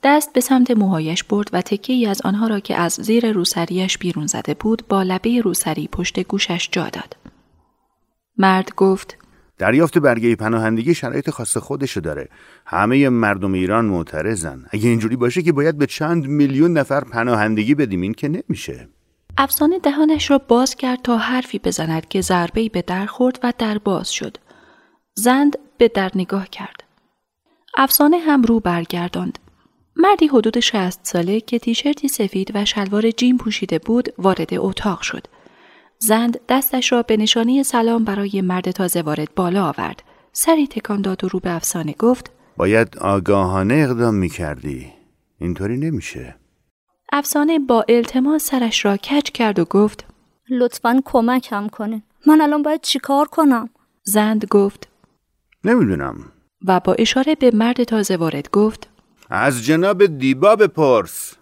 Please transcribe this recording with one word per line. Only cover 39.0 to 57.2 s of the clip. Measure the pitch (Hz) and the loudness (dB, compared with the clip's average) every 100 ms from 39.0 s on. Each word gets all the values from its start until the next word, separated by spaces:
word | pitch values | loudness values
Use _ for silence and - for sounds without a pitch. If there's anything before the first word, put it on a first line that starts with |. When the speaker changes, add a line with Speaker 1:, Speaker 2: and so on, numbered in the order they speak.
Speaker 1:
وارد | 160 151 151 - | -2 -4 -4 -4
بالا | 180 185 175 | -2 0 -2
آورد. | - 82 - - _ _ | -4 -8 -10 -20 _ _
سری | - - 320 277 | -4 2 2 2
تکان | - - 202 | -2 -4 -4
داد | 196 190 | -2 -4
و | 185 | -4
رو | 185 | -4
به | 185 | -4
افسانه | 170 - 175 151 | -4 -4 -6 -6
گفت: | 143 226 254 - _ _ - | 0 0 0 -4 _ _ -2
Speaker 2:
«باید | 92 110 117 - | 2 4 2 -2
آگاهانه | 92 98 95 101 92 95 95 | -2 0 2 2 2 0 2
اقدام | 139 147 120 120 | 2 2 2 2
می‌کردی. | 104 90 78 82 71 73 67 69 - _ _ _ _ | 2 0 -2 -8 -6 -8 -10 -12 -20 _ _ _ _
اینطوری | 87 85 98 123 | -6 -4 -4 -4
نمیشه.» | 156 139 - - 64 67 _ _ _ _ _ _ _ | -4 -4 -8 -12 -16 -18 _ _ _ _ _ _ _
Speaker 1:
افسانه | 285 285 294 294 330 | -4 -2 0 2 2
با | 269 233 - | 2 2 4
التماس | 233 233 262 262 302 | 2 4 0 2 0
سرش | - 269 233 - | 0 -2 0 0
را | 208 202 | 0 0
کج | - 285 - | 0 -2 -2
کرد | - 226 202 | 0 0 2
و | |
گفت: | 170 196 214 - - - _ _ _ | 2 4 2 0 -20 -20 _ _ _
Speaker 3:
«لطفاً | 247 240 - 233 247 | 0 0 0 0 2
کمکم | 269 262 226 254 247 208 208 | 2 2 4 2 -2 -8 -8
کنین. | - 214 220 - _ - | -8 -8 -8 -12 _ 4
من | 311 | 6
الان | 302 302 | 6 2
باید | 294 311 | 0 -2
چی | - - | -2 -4
کار | - 277 302 | 0 2 2
کنم؟» | - 311 247 226 _ _ _ | 2 2 2 -2 _ _ _
Speaker 1:
زند | - 202 214 220 | -2 0 2 0
گفت: | 202 202 202 - - _ _ _ _ _ _ _ | 2 2 2 -2 -20 _ _ _ _ _ _ _
Speaker 2:
«نمی‌دونم.» | 185 240 135 87 69 57 - _ _ _ 185 | 0 2 4 0 -4 -8 -18 _ _ _ 0
Speaker 1:
و | 185 | 2
با | 180 - | 2 0
اشاره | 226 - | 2 0